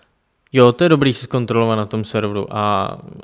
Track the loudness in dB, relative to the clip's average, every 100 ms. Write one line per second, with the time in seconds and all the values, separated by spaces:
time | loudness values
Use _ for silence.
0 | _ _ _ _ _ 4 4 6 2 4
1 | 2 -2 -4 -4 -2 0 0 -2 -4 -6
2 | -6 -4 -4 -6 -6 -4 -2 -2 -4 -8
3 | -16 -18